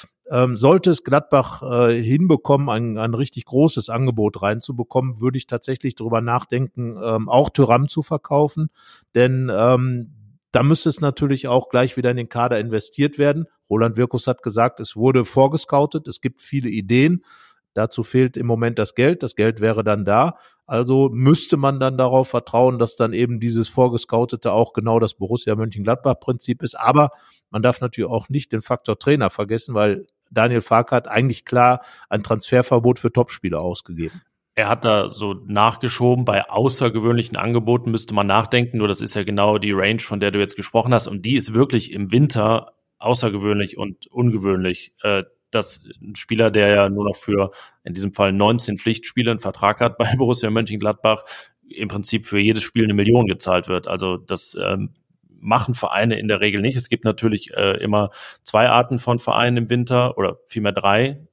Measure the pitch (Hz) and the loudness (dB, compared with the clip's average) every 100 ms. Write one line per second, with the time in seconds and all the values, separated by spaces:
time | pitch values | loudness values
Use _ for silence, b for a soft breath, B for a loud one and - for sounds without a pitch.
0 | B _ - 123 127 110 135 180 180 160 | B _ -4 0 0 4 4 6 4 0
1 | - 143 - 139 - - 131 120 120 117 | 0 0 2 2 0 -6 -4 2 2 2
2 | 117 143 185 151 - 139 143 110 120 107 | 0 2 4 2 2 0 0 -2 -4 -4
3 | 113 117 139 127 - 127 156 - 113 117 | -4 -4 -6 -8 -4 2 2 2 -4 -2
4 | 131 113 104 - 101 110 - 120 117 131 | -2 0 -2 0 -2 -2 -6 -8 -4 -2
5 | 131 110 123 131 - 120 - 131 135 - | -4 -4 -4 -4 -6 -8 -6 -8 -8 -8
6 | 113 113 117 120 - 123 135 - 117 104 | -4 -2 0 -2 -2 -4 -4 -6 -10 -8
7 | 113 113 113 123 147 - 123 135 143 160 | -4 -2 2 2 2 2 4 4 2 -4
8 | - 151 - 143 151 160 156 b b b | -4 -6 -2 0 0 -2 -8 b b b
9 | _ 117 127 131 127 98 120 127 127 123 | _ 2 2 2 -2 2 4 4 2 -4
10 | 113 110 104 _ _ 117 139 160 160 - | -8 -18 -20 _ _ 2 4 2 0 -2
11 | 147 - 143 135 127 127 - 123 127 - | -2 0 -2 -2 0 0 2 2 0 0
12 | 123 123 117 120 123 113 117 110 - - | -2 -2 -4 -2 0 0 -2 -4 -4 -2
13 | 143 143 143 151 165 _ - 107 113 107 | -2 2 0 0 -6 _ -4 0 2 2
14 | 123 120 - 123 120 107 127 - 113 107 | 0 -2 -4 -4 -4 0 0 -2 -12 0
15 | 127 127 107 131 135 156 - 139 147 156 | 2 4 2 4 4 2 0 0 0 -2
16 | 139 - 127 - - 139 123 107 98 123 | -10 -8 -8 -8 -8 -6 -4 -4 0 4
17 | 151 175 b b b b _ - 110 - | 4 2 b b b b _ -4 -4 -4
18 | 110 127 127 113 120 113 117 113 104 - | -2 2 2 0 -4 -2 -2 -2 -4 0
19 | 135 175 127 - 110 110 110 110 107 104 | 0 0 -4 -2 0 0 0 0 0 0
20 | 98 107 160 b b b - 113 123 135 | 2 2 2 b b b -6 -4 0 2
21 | 135 117 131 160 - 147 135 135 131 131 | 2 2 4 4 2 0 0 0 -2 0
22 | 127 131 131 120 - 117 127 123 113 - | 2 2 2 -4 -2 2 4 2 -2 0
23 | 113 107 120 117 117 113 110 - 123 117 | -2 0 -2 -2 -2 -2 -2 2 2 0
24 | - 113 - 113 113 104 117 - 113 113 | -2 -2 -2 -4 0 0 0 -2 0 2
25 | 110 - 98 120 - 107 113 104 104 127 | 0 -2 -6 -4 -2 -4 -4 -4 -4 -2
26 | 135 123 - 123 - 117 120 - 117 143 | -2 -2 -4 -6 -6 -6 -8 -2 2 4
27 | 143 b b b _ 107 123 - 123 - | 2 b b b _ -2 0 0 -4 -6
28 | 104 113 - 139 - 110 - 123 - 104 | -4 -4 -4 -6 -4 -6 -4 -4 -4 -2
29 | - 147 101 - 101 113 - 110 107 98 | 0 0 0 -2 -6 -6 -4 0 2 0
30 | - _ _ 110 120 117 - 113 120 123 | -6 _ _ 0 0 0 2 2 2 -2
31 | - 107 127 117 - 123 123 123 B B | 0 0 0 -4 -2 4 4 2 B B
32 | B 104 - 113 - 123 - 123 117 120 | B -6 -2 -4 0 0 2 2 2 0
33 | 117 123 120 - 92 78 90 87 - 82 | 0 0 -2 -4 -6 -6 -6 -10 -12 -10
34 | 82 87 - _ _ - 101 120 120 107 | -10 -10 -20 _ _ -4 -2 0 2 2
35 | 98 104 101 95 101 101 110 - 123 - | 0 -6 -8 -8 -4 2 2 2 -6 0
36 | 123 123 123 98 - 107 135 127 123 110 | 2 2 0 -2 -2 -2 0 0 -2 0
37 | 113 120 117 95 104 120 113 123 120 113 | 0 0 -2 -6 -2 -2 0 0 0 -4
38 | - 107 101 104 107 123 120 117 104 95 | -2 -2 2 0 2 0 0 -2 -2 -2
39 | 110 107 95 101 104 107 104 98 98 113 | -6 -6 -4 0 2 0 0 0 0 -2
40 | - 101 101 101 98 - - 113 117 120 | -6 -4 -2 -2 -2 -6 -4 -2 2 2
41 | - 98 107 131 101 110 135 120 - 101 | 0 -6 -2 -2 0 0 2 0 -4 -6
42 | 95 120 147 113 107 113 - _ _ _ | 0 2 2 2 0 0 -4 _ _ _
43 | 110 123 117 101 104 101 98 - 104 90 | -2 0 -2 -2 -2 -2 -4 -8 -12 -12
44 | - 123 123 107 98 92 92 87 - _ | -10 -2 0 0 0 0 -2 -4 -10 _
45 | 107 98 95 _ _ 113 - - - - | -2 -2 -4 _ _ -4 -4 -10 -18 -20
46 | 104 101 - 110 110 104 104 101 101 101 | -16 -16 -4 2 2 4 4 6 4 0
47 | 101 - - 101 98 B B B - 87 | -4 -6 -2 -2 -2 B B B -14 -8
48 | 98 101 98 98 101 120 - 98 113 113 | -6 0 0 4 4 2 -2 -4 -4 -4
49 | - - 117 110 98 - 101 107 117 - | -4 -4 -2 -2 -6 0 0 2 0 0
50 | 110 131 123 120 110 113 107 107 104 107 | 0 2 0 0 0 -2 -2 -4 -4 0
51 | 113 110 B B B _ _ - 104 101 | 0 0 B B B _ _ -10 -8 -6
52 | 104 113 - 101 104 110 - 117 107 101 | -4 -6 -2 0 2 2 -2 0 2 2
53 | 101 120 104 92 95 90 - 90 - 85 | 4 4 2 -2 0 0 0 -6 -4 -6
54 | 92 90 - 95 - - 95 98 101 - | -4 -6 -6 -6 -6 -6 -4 -4 -6 -12
55 | _ _ _ _ 104 117 107 120 - 98 | _ _ _ _ -2 -2 -2 -4 -4 0
56 | 117 107 107 98 107 101 113 127 - 113 | 0 0 -2 0 0 0 -2 -2 -4 -2
57 | 110 107 113 107 - - 98 - 107 104 | -2 0 -2 -2 -4 -2 -2 0 0 0
58 | 101 B B B - 107 120 117 123 123 | 0 B B B -2 2 4 4 2 -2
59 | 123 120 - 107 120 120 117 123 123 123 | -2 -2 -2 0 0 0 0 -2 0 0
60 | 127 - 92 87 _ 113 104 98 98 104 | 0 -2 -4 -6 _ -4 -2 0 2 2
61 | 135 143 160 | 0 -4 -16